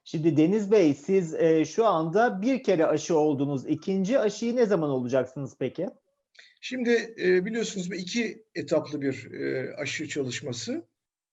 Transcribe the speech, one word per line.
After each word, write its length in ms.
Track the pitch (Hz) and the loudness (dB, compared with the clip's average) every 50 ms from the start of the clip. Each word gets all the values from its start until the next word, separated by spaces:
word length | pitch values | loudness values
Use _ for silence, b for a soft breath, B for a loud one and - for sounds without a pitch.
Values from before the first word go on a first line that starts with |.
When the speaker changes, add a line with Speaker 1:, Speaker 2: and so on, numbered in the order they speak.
| b | b
Speaker 1:
Şimdi 340 | - - 160 151 165 139 | -8 -4 0 2 2 4
Deniz 340 | 151 156 175 208 220 202 190 | 4 4 4 4 0 2 4
Bey, 220 | 220 208 170 147 135 | 6 6 6 6 2
siz, 400 | - - 190 190 196 175 160 156 | 0 0 2 2 2 2 0 0
e, 320 | - 170 160 160 160 151 | 2 4 4 4 4 2
şu 200 | 151 - 220 226 | 0 0 2 2
anda 560 | 208 175 160 160 165 165 214 240 247 196 185 | 4 4 2 0 0 2 2 2 2 0 0
bir 220 | 208 269 269 247 - | 0 0 0 0 2
kere 220 | 214 185 160 156 | 2 2 4 4
aşı 320 | 131 156 151 - - 170 | 2 2 0 0 2 2
oldunuz. 500 | 151 151 156 143 127 143 143 143 127 120 | 4 4 2 2 0 0 -2 -2 -4 -2
İkinci 520 | - 151 156 - 190 190 190 185 196 269 - | -4 -4 -4 -2 -2 -2 0 0 2 2 2
aşıyı 360 | 214 202 - - 233 233 233 | 2 0 -2 -2 -4 -2 0
ne 100 | 254 233 | 2 2
zaman 240 | 196 202 165 156 143 | 2 2 0 0 0
olacaksınız 640 | 135 127 123 120 131 131 123 - - 143 135 - - - | -2 -2 -2 0 0 0 0 -2 -6 -10 -10 -10 -8 -6
peki? 280 | 135 120 - 156 185 233 - _ _ _ _ _ _ _ b b b b b b | -6 -6 -4 -6 -8 -8 -8 _ _ _ _ _ _ _ b b b b b b
Speaker 2:
Şimdi, 540 | - - 254 254 226 240 233 226 - - - - | -12 -10 -6 -2 0 2 2 0 0 -4 -6 -2
e, 240 | 180 180 185 185 185 | 2 4 4 4 2
biliyorsunuz 460 | 226 220 233 196 - - 190 175 180 | 0 -2 -4 -4 -4 -6 -6 -8 -6
bu 40 | 202 | -8
iki 480 | 190 180 - 226 240 220 190 - - - _ - | -8 -8 -4 -4 -4 -4 -4 -6 -12 -16 _ -10
etaplı 460 | 170 131 - 165 147 - - 151 143 | -8 -4 -2 -2 -2 -2 -4 -6 -4
bir, 300 | 139 135 135 - 113 113 | -4 -4 -4 -6 -10 -14
e, 420 | 123 139 139 135 135 131 127 - - | -10 -8 -6 -4 -4 -4 -6 -8 -8
aşı 320 | - 143 139 - - 147 | -8 -8 -6 -6 -8 -8
çalışması. 800 | - - 147 135 123 117 - 143 131 120 117 - 240 269 339 - _ _ _ _ _ _ _ _ _ | -6 -6 -6 -6 -6 -6 -8 -8 -8 -10 -8 -8 -8 -8 -8 -10 _ _ _ _ _ _ _ _ _